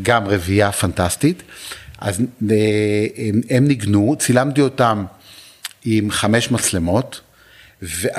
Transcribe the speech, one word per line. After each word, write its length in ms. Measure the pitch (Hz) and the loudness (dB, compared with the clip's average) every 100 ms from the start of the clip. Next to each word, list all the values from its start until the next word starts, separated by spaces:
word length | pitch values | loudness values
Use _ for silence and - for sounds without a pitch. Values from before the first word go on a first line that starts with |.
גם 260 | 95 117 98 | 2 2 2
רביעייה 440 | 101 85 98 101 | 0 2 2 2
פנטסטית. 680 | - 92 85 87 - 147 180 - - - - - - | 2 -2 0 -2 0 -2 -2 -8 -20 -18 -18 -18 -8
אז, 220 | 104 92 | -6 -2
אה, 360 | 120 - 104 107 107 104 104 104 107 - | -4 -4 0 2 2 2 0 0 -2 -4
הם, 240 | 113 104 131 | -2 -2 0
הם 140 | 127 | 2
ניגנו, 520 | 143 131 101 101 107 147 | 2 2 0 2 2 0
צילמתי 420 | - 123 139 143 | 2 2 2 2
אותם 440 | 139 131 120 107 95 - - - - - - - | 0 2 0 0 -4 -12 -20 -20 -20 -18 -18 -10
עם 260 | - 107 104 | -2 0 0
חמש 400 | - 104 117 - | -2 2 2 2
מצלמות, 720 | 120 - 95 82 104 - - - _ _ - - _ | -2 0 -2 0 0 -2 -10 -20 _ _ -20 -20 _
ו-, 260 | 87 82 107 | -12 -6 -6